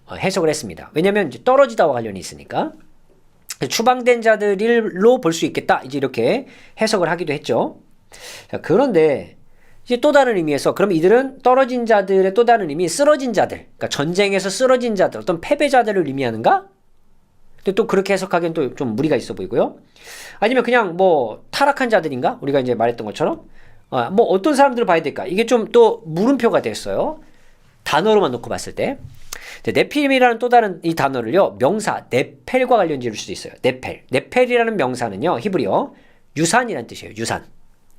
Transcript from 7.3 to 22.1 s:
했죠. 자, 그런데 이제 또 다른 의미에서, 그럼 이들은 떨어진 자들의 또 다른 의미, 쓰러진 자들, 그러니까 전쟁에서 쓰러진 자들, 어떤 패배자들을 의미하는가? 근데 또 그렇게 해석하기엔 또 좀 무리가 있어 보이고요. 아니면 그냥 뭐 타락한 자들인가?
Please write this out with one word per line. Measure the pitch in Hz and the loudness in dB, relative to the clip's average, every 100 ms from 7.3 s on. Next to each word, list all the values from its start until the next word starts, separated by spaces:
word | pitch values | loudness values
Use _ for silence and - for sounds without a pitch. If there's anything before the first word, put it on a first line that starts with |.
했죠. | 139 - 120 214 - _ _ _ - - - - | -6 -2 0 -2 -6 _ _ _ -20 -20 -20 -12
자, | - | -8
그런데 | - 180 277 180 156 123 85 - - - - - - | 0 2 4 4 4 2 -6 -18 -20 -20 -20 -14 -4
이제 | 240 | 0
또 | 294 | 4
다른 | 277 254 202 | 4 4 2
의미에서, | 156 139 156 | 0 0 0
그럼 | - 202 | 0 0
이들은 | 165 175 240 269 - | 2 4 4 2 -2
떨어진 | 254 254 254 247 226 | 2 4 2 0 2
자들의 | 208 190 190 190 | 2 4 2 2
또 | 196 | 2
다른 | 233 233 175 | 4 4 2
의미, | 147 175 | -4 -2
쓰러진 | 165 285 302 262 | 2 2 2 2
자들, | 190 127 85 | 0 0 -2
그러니까 | - - 113 | -16 -10 -8
전쟁에서 | - 147 180 202 196 190 | -4 -2 0 0 0 -2
쓰러진 | 190 254 254 240 202 | 0 2 2 0 0
자들, | 156 110 | 0 -2
어떤 | 110 170 | -6 -4
패배자들을 | - 294 294 254 214 196 147 | -2 0 2 2 2 0 -2
의미하는가? | 135 127 110 123 381 - _ _ _ _ _ _ _ - - | -2 -4 0 2 0 -2 _ _ _ _ _ _ _ -20 -10
근데 | - | -4
또 | 190 208 | -2 0
그렇게 | 196 196 | 0 0
해석하기엔 | 190 185 175 165 | -2 0 -2 -2
또 | 165 127 120 | -2 -4 -4
좀 | 131 107 | -6 -2
무리가 | 151 131 | 0 -2
있어 | - | -4
보이고요. | 107 92 127 262 - _ _ - - - - | -10 -4 -2 -2 -4 _ _ -20 -20 -18 -4
아니면 | 214 254 | 0 0
그냥 | 240 247 202 170 | 2 0 0 2
뭐 | 190 156 113 - - | 2 2 0 -8 -10
타락한 | - 285 277 254 | -2 0 0 0
자들인가? | 208 160 | 0 0